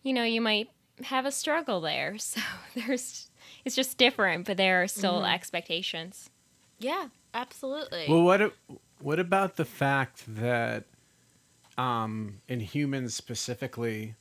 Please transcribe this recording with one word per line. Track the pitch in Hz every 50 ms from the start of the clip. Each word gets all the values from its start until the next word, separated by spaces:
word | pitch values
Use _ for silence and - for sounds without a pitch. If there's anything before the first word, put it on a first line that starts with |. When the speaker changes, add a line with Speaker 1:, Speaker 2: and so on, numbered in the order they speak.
| _
Speaker 1:
you | 269
know, | 262 240
you | 233 233 226 226
might | 233 220 214 208 226 - _ _ _ _ _ - 254
have | - 269 262 254
a | 277
struggle | 277 - - 320 294 330 311 269 214 175
there. | 160 156 151 - 139 160 202
<laughs> | 220
So | - - - 226 - - - - - - -
there's, | 254 220 233 277 247 - - - - - - _ _ - - - - _
it's | 262 -
just | - 262 262 - -
different, | 247 240 233 - 208 185 165 175 180
but | - 196 180
there | 190 185 185 180
are | 180
still | 196 - 202 202 190 180 175
Speaker 2:
Mm-hmm. | 156 98 147
Speaker 1:
expectations. | 180 - - - 170 170 - 165 170 190 - - 165 165 180 - - - - _ _ _ _ _ _ _ _ _ _
Speaker 2:
Yeah, | 220 262 320 392 339 247 _ _ _ _ -
absolutely. | 226 254 - - - - 262 277 302 302 - - 175 156 147
Speaker 3:
Well, | 160 165
what | 170 175 185 196
a-, | 214 208 - _ _ - - - _ _ _ _
what | 139 143 151 165
about | 185 175 196 196 196 185 -
the | - 156
fact | - - - 147 139 139 139 131 - _ - - 113
that, | 107 107 117 123 123 117 117 117 113 107 - _ - _ _ _ _ _ _ _ _ _ _ _ _ _ _ _ -
um, | - 127 127 120 117 110 110 107 110 107 104 101 101 _ -
in | 127 120
humans | 107 90 - 143 147 139 139 135 127 120 -
specifically | - - - 117 - - - 123 - 135 - - 117 117 117 110 107 110 110 110 _